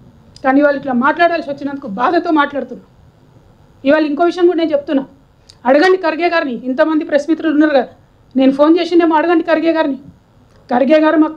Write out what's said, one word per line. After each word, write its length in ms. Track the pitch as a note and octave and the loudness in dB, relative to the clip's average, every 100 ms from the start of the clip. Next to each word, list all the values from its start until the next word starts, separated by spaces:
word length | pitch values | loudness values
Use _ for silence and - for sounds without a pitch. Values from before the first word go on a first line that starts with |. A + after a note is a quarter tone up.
| - _ - - C4+ | -20 _ -20 -6 0
కానీ 160 | C4+ D4 | 2 2
వాళ్ళు 160 | C#4 | 0
ఇట్లా 120 | C4+ B3 C#4 | -4 -2 0
మాట్లాడాల్సి 440 | D#4 E4+ E4 C#4+ | 2 0 0 -6
వచ్చినందుకు 360 | C#4 C#4 C#4 A#3+ G3 | -10 -10 -10 -10 -4
బాధతో 300 | B3 E4 F4 D#4 | -2 -2 0 0
మాట్లాడుతున్నా. 440 | C#4+ C#4+ A#3+ G3+ - _ - _ _ - _ _ _ _ | 0 -4 -10 -14 -20 _ -20 _ _ -20 _ _ _ _
ఇవాళ 200 | C4+ D#4 D4+ | 0 0 0
ఇంకో 140 | D4 F4 | 0 -2
విషయం 160 | F4 F4 | 2 0
కూడా 100 | E4 | 2
నేను 100 | D#4+ C#4+ | 0 -2
చెప్తున్నా, 300 | C#4+ C#4 - - _ _ - _ A#3+ | -2 -4 -6 -14 _ _ -20 _ 0
అడగండి 300 | C#4+ F#4 F#4 E4 | 2 4 2 -2
ఖర్గే 240 | D#4 F4 E4+ | -2 -2 -2
గారిని, 220 | D4 A#3 B3+ | -4 -6 -6
ఇంతమంది 340 | C4 D#4 D#4 E4 | -2 0 0 -2
ప్రెస్ 180 | D4 D4 | -2 0
మిత్రులు 240 | D#4 D#4+ C#4+ | -2 0 0
ఉన్నారు 160 | D4+ C#4 | 2 0
కదా, 100 | A3 - _ _ _ B3+ | -2 -8 _ _ _ 0
నేను 180 | C4 C#4 | 0 2
ఫోన్ 160 | D4+ E4+ | 2 2
చేసిందేమో 340 | E4+ F4 E4+ D#4 | 2 2 2 2
అడగండి 240 | E4 E4+ E4 | 2 0 0
ఖర్గే 200 | D#4 E4 D#4+ | 0 0 0
గారిని. 220 | D#4+ C4 - - _ _ _ _ - | -2 -6 -12 -20 _ _ _ _ -6
ఖర్గే 280 | B3 C4+ D#4 | -2 2 4
గారు 140 | D#4 D#4 | 4 2
మాకు 120 | D#4 | 0